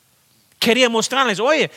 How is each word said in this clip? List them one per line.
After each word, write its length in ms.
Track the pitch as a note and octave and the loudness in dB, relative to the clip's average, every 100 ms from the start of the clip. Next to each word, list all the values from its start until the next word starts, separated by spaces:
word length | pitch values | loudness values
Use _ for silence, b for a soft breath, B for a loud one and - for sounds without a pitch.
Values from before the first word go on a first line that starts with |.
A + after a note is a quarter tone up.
| _ _ _ _ _ - | _ _ _ _ _ -4
Quería 320 | - A#3 B3 | 0 2 2
mostrarles, 500 | A3+ - B3+ B3+ F#3+ | 0 -2 -2 -2 0
"Oye, 300 | A#3+ D#4 F3+ | 0 0 -2